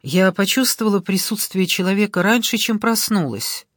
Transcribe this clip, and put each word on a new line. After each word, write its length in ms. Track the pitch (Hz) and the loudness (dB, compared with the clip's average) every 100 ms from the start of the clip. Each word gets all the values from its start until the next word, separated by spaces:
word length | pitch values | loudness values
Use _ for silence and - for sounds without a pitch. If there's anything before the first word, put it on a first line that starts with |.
Я 320 | - 175 190 | 0 2 2
почувствовала 640 | 180 196 - 254 - 220 202 | 2 0 2 0 0 0 0
присутствие 680 | 196 190 - 214 - 190 180 | 0 -2 -2 -4 -4 -2 0
человека 540 | - 180 196 208 185 | 0 0 2 0 2
раньше, 360 | 185 240 226 220 | 2 2 0 -2
чем 220 | - 214 | -2 0
проснулась. 840 | 233 226 - 208 143 107 - - - | 0 0 0 0 0 -4 -6 -8 -12